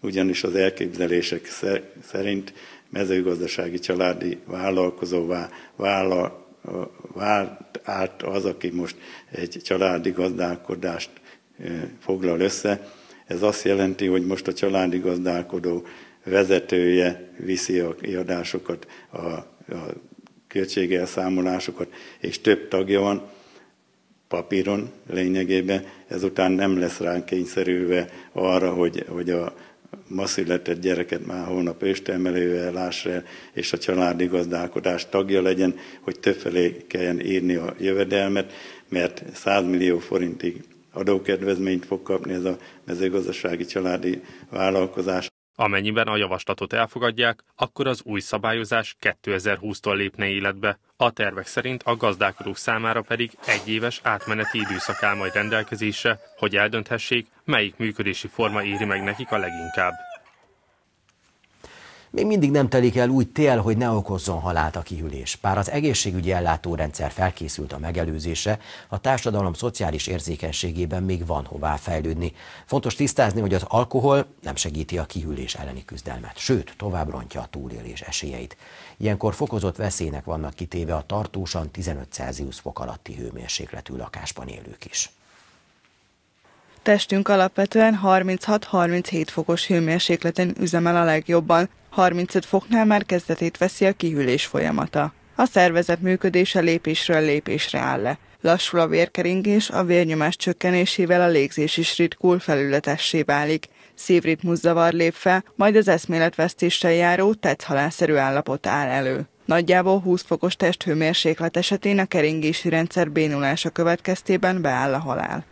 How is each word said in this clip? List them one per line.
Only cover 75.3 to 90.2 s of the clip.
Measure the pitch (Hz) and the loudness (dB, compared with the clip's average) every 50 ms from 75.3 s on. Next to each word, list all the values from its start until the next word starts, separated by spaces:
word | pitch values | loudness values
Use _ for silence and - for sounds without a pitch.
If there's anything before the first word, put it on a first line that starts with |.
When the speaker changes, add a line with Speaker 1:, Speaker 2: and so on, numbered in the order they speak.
| 73 67 65 62 - | -8 -8 -8 -8 -8
Speaker 3:
elleni | - 71 69 65 65 - | -10 -10 -10 -12 -12 -14
küzdelmet, | - - 67 - - 65 62 57 57 - | -14 -16 -12 -12 -10 -12 -10 -12 -14 -14
sőt, | - - - 135 101 78 - - | -10 0 0 0 0 0 -4 -12
tovább | _ 104 104 90 87 76 78 | _ -6 -4 -2 -2 -4 -4
rontja | 82 - - - - - | -6 -10 -12 -10 -10 -12
a | - - | -12 -10
túlélés | - 71 67 64 58 57 57 58 58 - | -12 -12 -10 -10 -12 -12 -14 -14 -14 -14
esélyeit. | - - - - - 73 65 60 62 62 - _ - - - - - - - | -12 -8 -8 -8 -6 -8 -10 -10 -12 -14 -16 _ -20 -20 -20 -20 -20 -20 -12
Ilyenkor | _ 107 107 104 95 - 107 98 | _ -2 -2 0 0 0 -2 0
fokozott | - 147 - - 107 101 95 85 | 0 -4 -2 -2 -2 -2 -2 -2
veszélynek | - 110 98 - - 87 78 71 71 69 | -2 -4 -4 -2 -2 -4 -4 -6 -8 -6
vannak | - 82 80 76 71 69 | -6 -6 -6 -6 -8 -8
kitéve | - 90 82 - 87 82 78 85 | -10 -12 -8 -6 -6 -4 -2 -4
a | 78 71 | -4 -4
tartósan | _ 98 104 107 - - 98 92 - - 87 80 78 | _ -6 -6 -6 -6 -6 -8 -8 -6 -6 -6 -6 -6
tizenöt | - - 90 - 78 69 64 - | -8 -8 -6 -6 -6 -8 -10 -12
Celsius | - - 65 64 65 67 71 67 64 - | -10 -10 -8 -8 -8 -8 -10 -10 -10 -10
fok | - - - - | -12 -12 -10 -10
alatti | - 60 - - _ - - | -10 -10 -10 -14 _ -16 -14
hőmérsékletű | - 60 60 58 60 60 58 - - 67 64 - - - - 65 | -12 -12 -12 -12 -12 -10 -8 -8 -8 -8 -10 -12 -14 -12 -12 -12
lakásban | 64 60 - - - - - - - 64 64 | -12 -12 -12 -12 -12 -12 -12 -12 -12 -12 -14
élők | 55 50 - - 55 - - - | -14 -16 -16 -18 -18 -18 -18 -8
is. | - - - - _ _ _ _ _ _ _ _ _ _ _ _ _ _ _ _ _ _ _ _ _ _ _ _ _ _ _ _ _ _ _ _ _ - | -4 -4 -4 -4 _ _ _ _ _ _ _ _ _ _ _ _ _ _ _ _ _ _ _ _ _ _ _ _ _ _ _ _ _ _ _ _ _ -4
Speaker 4:
Testünk | _ - 208 202 - - 196 196 196 - | _ 4 4 4 4 2 0 0 4 4
alapvetően | 208 196 185 190 _ - 196 196 - 226 220 226 220 | 4 4 4 4 _ 0 0 2 6 6 6 6 4
harminchat-harminchét | 196 190 196 185 190 185 185 185 185 - - 214 214 214 - - 185 175 170 175 180 175 - - 170 156 - | 4 4 6 6 6 4 2 -2 -2 0 0 0 0 0 0 2 2 2 4 2 0 -2 -2 -2 -2 -2 -2
fokos | - - 156 - 170 170 - | -4 -4 0 0 0 0 2
hőmérsékleten | - 190 170 165 160 160 180 - - 180 160 | 2 2 2 4 2 2 2 2 2 0 2